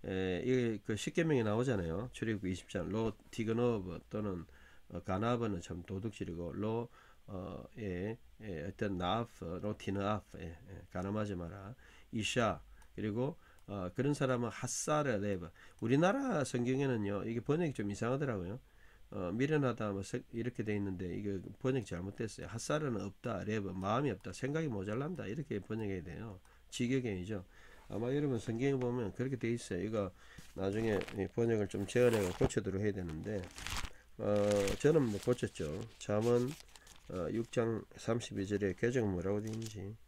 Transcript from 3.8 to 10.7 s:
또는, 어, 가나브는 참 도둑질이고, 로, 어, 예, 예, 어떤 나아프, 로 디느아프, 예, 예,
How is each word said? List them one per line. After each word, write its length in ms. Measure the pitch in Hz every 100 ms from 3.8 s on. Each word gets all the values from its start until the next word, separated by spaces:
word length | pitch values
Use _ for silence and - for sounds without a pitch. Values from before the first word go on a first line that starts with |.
| 92 82 -
또는, 360 | 107 104 90 80 - - - -
어, 120 | 87
가나브는 580 | 92 95 113 120 113 92
참 220 | - 87
도둑질이고, 720 | 87 95 110 - 95 85 85
로, 360 | - 107 113 117 - - - -
어, 360 | 95 92 87 - -
예, 400 | 104 90 101 113 - -
예, 220 | 107 82
어떤 340 | 80 - 104 92
나아프, 480 | 90 110 117 - 87 87
로 160 | 101 107
디느아프, 600 | - 98 101 107 - -
예, 180 | 87 82
예, 120 | -